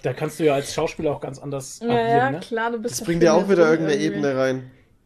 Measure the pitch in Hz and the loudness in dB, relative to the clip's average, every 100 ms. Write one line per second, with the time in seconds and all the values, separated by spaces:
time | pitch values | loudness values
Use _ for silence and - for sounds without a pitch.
0 | 139 127 151 - 156 139 135 - 160 - | -6 -4 -6 0 2 2 0 -2 -4 -2
1 | 156 135 143 131 143 139 131 - 233 240 | -4 -2 -6 -10 -8 -8 -10 -8 -2 0
2 | 226 233 262 262 185 226 233 233 233 - | 2 2 2 -2 -6 -4 -4 -4 -6 -6
3 | 214 170 170 160 190 180 160 160 160 143 | -4 2 4 4 4 4 4 4 2 0
4 | 151 151 143 131 131 131 127 - _ _ | 0 -2 -2 0 0 -2 -8 -20 _ _